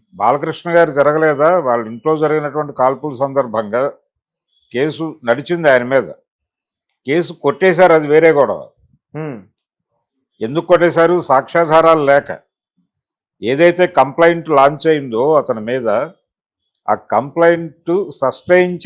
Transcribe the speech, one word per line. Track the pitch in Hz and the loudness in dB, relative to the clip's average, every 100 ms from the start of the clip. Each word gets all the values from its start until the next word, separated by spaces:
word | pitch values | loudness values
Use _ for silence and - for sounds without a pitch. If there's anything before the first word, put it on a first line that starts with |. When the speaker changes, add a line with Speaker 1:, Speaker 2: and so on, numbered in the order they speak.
| _ | _
Speaker 1:
బాలకృష్ణ | 92 110 143 160 151 170 | -4 -2 -2 -4 -8 0
గారు | 170 160 | 2 2
తిరగలేదా? | 143 139 156 156 139 156 180 | 2 0 2 0 2 2 2
వాళ్ళ | 131 120 110 | 0 -2 -4
ఇంట్లో | 117 156 156 | -8 -4 -2
జరిగినటువంటి | 151 151 147 147 147 | -2 -2 -4 -8 -8
కాల్పుల | 131 127 135 151 | -2 -2 -2 -8
సందర్భంగా | 123 139 135 120 110 104 120 139 - _ _ _ _ _ _ _ | -6 -4 -2 -4 -6 -6 -4 -6 -8 _ _ _ _ _ _ _
కేసు | 120 151 131 160 110 | -6 -4 -6 -12 -8
నడిచింది | 120 123 139 175 151 | -4 -4 -4 -2 2
ఆయన | 127 | 2
మీద, | 123 131 85 - _ _ _ _ _ _ _ _ 131 | 2 -2 -2 -10 _ _ _ _ _ _ _ _ -4
కేసు | 165 170 | -4 -4
కొట్టేశారు, | 156 139 139 190 170 180 | -4 -4 0 0 4 4
అది | 160 147 | 4 2
వేరే | 151 160 | 4 4
గొడవ. | 147 113 82 - _ _ _ _ 147 | 4 0 -2 -12 _ _ _ _ -12
Speaker 2:
హ్మ్. | 156 110 98 _ _ _ _ _ _ _ _ _ | -12 -12 -18 _ _ _ _ _ _ _ _ _
Speaker 1:
ఎందుకు | 113 156 170 | -6 -6 0
కొట్టేశారు? | 170 170 160 165 175 | 2 2 2 2 0
సాక్ష్యాధారాలు | - 131 135 170 160 160 165 160 | 0 0 0 -2 2 4 4 2
లేక. | 139 143 139 87 _ _ _ _ _ _ _ _ _ _ | 2 2 0 -10 _ _ _ _ _ _ _ _ _ _
ఏదైతే | 104 139 175 175 180 | -4 2 2 2 0
కంప్లైంట్ | 170 143 165 170 170 160 | 2 0 2 2 2 0
లాంచ్ | 139 139 151 160 | 2 2 2 0
అయిందో | 151 135 113 143 | -2 -2 -2 0
అతని | 151 127 113 | 0 -2 -6
మీద, | 110 131 113 107 160 - _ _ _ _ _ _ - | -6 -4 -2 -2 -4 -12 _ _ _ _ _ _ -6
ఆ | |
కంప్లైంట్ | 107 - 107 139 165 170 170 165 - 170 185 190 | -6 -2 -4 -2 0 2 2 -4 -12 -4 -4 -4
సస్టైన్ | - 131 - - 180 180 175 | -6 -6 -6 0 2 2 -2